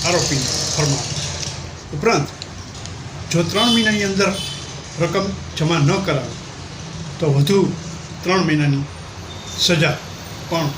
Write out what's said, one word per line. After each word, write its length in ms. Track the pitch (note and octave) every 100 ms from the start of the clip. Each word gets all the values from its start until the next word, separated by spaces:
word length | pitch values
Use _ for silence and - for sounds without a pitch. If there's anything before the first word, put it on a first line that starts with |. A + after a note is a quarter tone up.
આરોપીને 440 | E3 F3 D3 C#3 B2 - -
ફરમાવી. 440 | - D3 C#3 - - - - - - - - -
ઉપરાંત 380 | D3+ G#3 F#3+ C#3+ - - - - - - - - - -
જો 120 | E3
ત્રણ 280 | E3 G3 A#3
મહિનાની 320 | A#3 A3 G#3 G3+
અંદર 240 | F#3+ F#3+ F#3+ - - - - - -
રકમ 300 | E3 F#3 G3 F#3+ -
જમા 280 | - D#3+ E3
ન 80 | C#3+ D#3+
કરાવે 300 | F3 C#3 A#2+ G#2+ - - - - - - - -
તો 100 | D#3+
વધુ 280 | C#3 C#3+ G3 E3 - - - - -
ત્રણ 240 | F3 F#3+ D#3+
મહિનાની 380 | D3+ D3 C#3 C#3+ - - - - - - -
સજા 360 | - E3+ D#3 C3+ - - - - -
પણ 240 | E3 D3